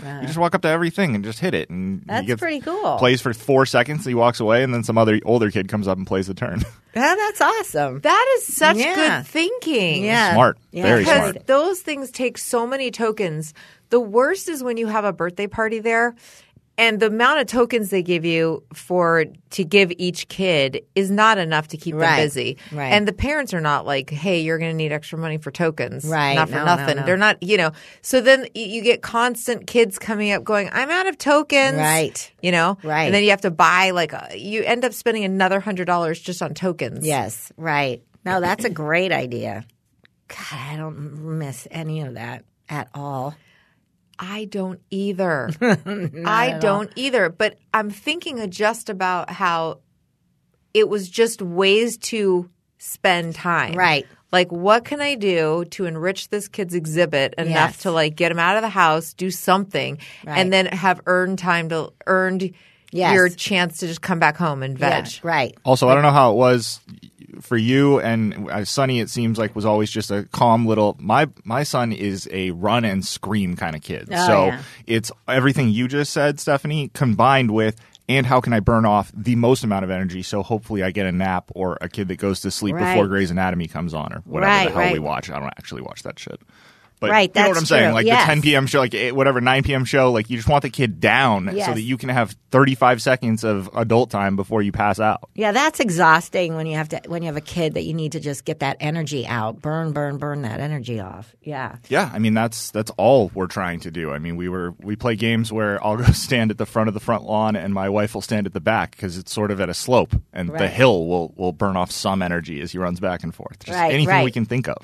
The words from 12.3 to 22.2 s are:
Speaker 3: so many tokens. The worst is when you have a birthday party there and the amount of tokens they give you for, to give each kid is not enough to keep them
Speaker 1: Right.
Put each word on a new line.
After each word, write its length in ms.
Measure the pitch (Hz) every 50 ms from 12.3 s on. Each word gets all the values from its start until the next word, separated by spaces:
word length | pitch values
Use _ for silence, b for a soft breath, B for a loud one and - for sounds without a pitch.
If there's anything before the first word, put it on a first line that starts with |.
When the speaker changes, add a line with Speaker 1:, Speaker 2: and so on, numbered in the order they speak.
| 240 -
Speaker 3:
so 280 | - - 254 233 233
many 240 | 240 269 269 262 240
tokens. 640 | - - 233 220 220 220 202 165 151 156 156 156 - B B B B B B -
The 100 | 233 247
worst 480 | 240 202 202 240 262 302 381 392 - 359
is 160 | 330 262 247
when 120 | 247 233 226
you 100 | 233 214
have 160 | 214 220 208
a 80 | 202
birthday 340 | 175 151 170 175 180 - 202
party 320 | 202 - - 220 220 226 220
there 360 | 214 233 226 226 233 240 233 b b b b b b b b b _ _ - -
and 220 | 226 226 220 196
the 60 | 220
amount 320 | 220 214 226 240 262 302 302
of 80 | 247
tokens 440 | - 220 254 240 240 247 226 214 175
they 120 | 196 190
give 220 | 170 175 180 165 165
you 380 | 170 165 165 165 160 160 - _ _
for, 540 | - - - - 180 180 170 165 165 165 156 - - - _ -
to 120 | - -
give 300 | 185 156 202 202 196 170 175 -
each 280 | 180 180 180 - - -
kid 520 | - - 190 185 165 143 135 135 131 - - _ -
is 160 | 196 196 190
not 260 | 202 208 214 226 220
enough 320 | 196 170 160 160 151 156 -
to 80 | 160
keep 160 | 156 - 170
them 80 | 151 156
Speaker 1:
Right. 220 | 165 165 151 147